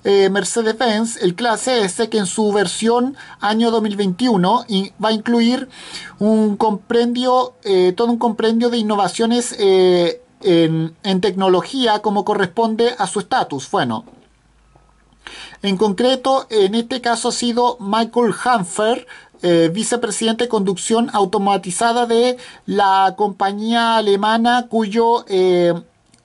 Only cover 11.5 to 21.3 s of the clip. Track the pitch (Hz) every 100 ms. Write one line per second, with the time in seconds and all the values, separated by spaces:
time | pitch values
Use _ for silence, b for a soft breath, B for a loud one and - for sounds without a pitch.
11.5 | 180 - 269 233 214 214 202 196 220 240
12.5 | - 226 220 233 240 185 208 180 247 -
13.5 | 139 - 196 127 113 - - _ _ _
14.5 | _ _ _ _ _ _ _ B B B
15.5 | B 202 185 214 185 247 262 262 262 -
16.5 | 220 190 226 233 254 240 226 240 - 240
17.5 | 233 240 - 196 214 226 240 233 175 240
18.5 | 240 175 - 220 - - B B _ 175
19.5 | 170 165 190 220 240 226 196 226 226 240
20.5 | 220 196 180 - 226 233 214 190